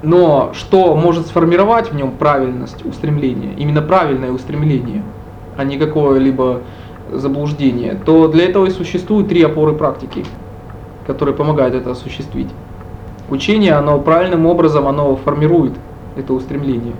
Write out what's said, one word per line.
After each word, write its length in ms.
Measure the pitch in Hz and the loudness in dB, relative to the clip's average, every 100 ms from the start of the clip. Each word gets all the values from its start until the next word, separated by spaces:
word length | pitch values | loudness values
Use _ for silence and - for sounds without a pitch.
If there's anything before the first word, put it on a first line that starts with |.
Но 480 | 151 180 170 143 127 | 4 6 6 4 2
что 440 | - - 190 180 156 | -4 2 4 6 4
может 300 | 170 165 160 | 4 2 0
сформировать 680 | 175 165 175 202 233 156 | 2 4 4 4 2 0
в 20 | |
нём 160 | 147 135 | -4 -4
правильность 760 | - 147 143 127 123 131 - | 0 2 2 0 -4 -8 -10
устремления, 680 | 285 - 151 147 135 127 123 - | -10 -6 -2 0 0 -2 -6 -4
именно 260 | 147 147 | 0 0
правильное 500 | 151 185 160 131 127 | 2 2 2 0 -2
устремление, 720 | 127 - 147 151 131 117 208 - - - - - - | -6 -6 -2 0 0 -2 -6 -8 -12 -16 -16 -14 -6
а 80 | |
не 120 | 139 139 | -4 0
какое-либо 840 | 151 151 143 135 135 131 127 123 - - - - - | 0 2 4 4 4 2 0 0 -6 -16 -18 -18 -10
заблуждение, 840 | 131 135 143 147 147 135 120 117 101 | -6 -4 -2 -4 0 0 0 -4 -4
то 240 | - 160 160 | 4 6 6
для 160 | 156 | 4
этого 220 | 180 190 190 | 4 2 2
и 40 | |
существуют 580 | 185 170 180 - 214 - | 0 -4 -4 0 0 2
три 140 | 170 | 4
опоры 320 | 156 156 156 | 4 4 0
практики, 500 | 151 151 - 127 - - - - - - - - - - | 2 -2 -4 -10 -10 -10 -12 -16 -16 -16 -16 -16 -16 -8
которые 280 | 131 143 | -2 -2
помогают 400 | 139 151 147 127 | 0 0 2 2
это 160 | 127 127 | 0 -4
осуществить. 580 | 123 135 - - 135 131 - - - - - - - - | -8 -10 -12 -10 -8 -8 -10 -16 -16 -16 -16 -16 -16 -6
Учение, 460 | 135 139 220 196 | -4 0 2 4
оно 240 | 147 147 143 | 4 2 2
правильным 480 | 143 165 185 175 165 | 4 2 2 2 2
образом, 400 | 165 160 151 139 | 4 4 2 0
оно 280 | 143 143 131 | 0 0 0
формирует 560 | - 151 151 170 131 - - - - - | -2 0 2 2 2 -4 -14 -18 -14 -12
это 160 | 135 | -4
устремление. 640 | 131 127 143 135 120 117 120 | -4 -4 -6 -4 -4 -4 -10